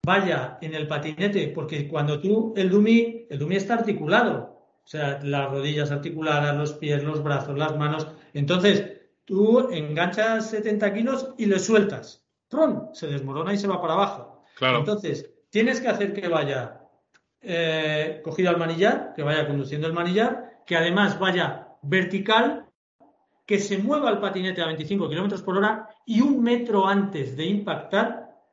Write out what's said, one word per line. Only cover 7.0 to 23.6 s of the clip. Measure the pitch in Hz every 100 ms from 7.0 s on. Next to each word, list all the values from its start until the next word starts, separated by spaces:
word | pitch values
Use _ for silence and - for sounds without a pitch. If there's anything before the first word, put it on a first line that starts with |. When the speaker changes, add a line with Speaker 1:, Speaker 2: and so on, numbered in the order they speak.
Speaker 1:
los | 147 156
brazos, | 147 139 139 139
las | 151 147
manos. | 147 156 156 - -
Entonces, | 143 143 180 202 190 - - _ _
tú | _ 196 214 247 254
enganchas | 165 151 151 180 - 220 226 220
setenta | 214 214 208 208
kilos | 202 233 262 262 -
y | 214
le | 190
sueltas. | 185 220 190 - - - _ _ _
¡Prum! | 269 320 170 -
Se | - 156
desmorona | 143 135 135 165
y | 202
se | 202
va | 180
para | 175
abajo. | 170 196 - - - _ -
Speaker 2:
Claro. | 131 120
Speaker 1:
Entonces, | 139 208 165 139 - _ _
tienes | 208 233 262
que | 240
hacer | 208 202
que | 202 185
vaya, | 160 139 135 120 - - _ _ _ _ _
eh, | 233 170 165 160 156 151 156 156
cogido | - - 180
al | 170
manillar, | 165 165 202 302 -
que | -
vaya | 143 156 135
conduciendo | 143 139 147 160
el |
manillar, | 165 175 185 233 - - - -
que | 170
además | 170 190 202 -
vaya | 185 180 151 - - -
vertical, | 143 190 180 196 196 220 269 - - _ _ _ _ _ _ _
que | -
se | 196